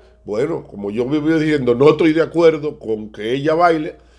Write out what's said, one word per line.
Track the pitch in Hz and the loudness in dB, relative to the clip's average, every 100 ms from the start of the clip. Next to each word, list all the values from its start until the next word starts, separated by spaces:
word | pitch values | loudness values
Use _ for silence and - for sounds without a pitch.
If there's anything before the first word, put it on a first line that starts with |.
| _ _ 95 | _ _ -8
Bueno, | 104 156 160 | -4 -4 -6
como | - 101 101 | -12 -12 -6
yo | 107 123 | -4 -2
vivo | 151 151 165 | -2 0 0
diciendo, | 156 147 120 120 | 0 0 0 4
no | 147 | 4
estoy | 151 165 | 4 2
de | 160 | 2
acuerdo | 151 160 165 156 147 113 | 0 2 2 2 -4 -10
con | 113 107 107 | -8 -8 -8
que | 104 110 | -10 -6
ella | 139 147 | -2 -2
baile, | 160 175 160 151 - _ | 2 2 2 -4 -12 _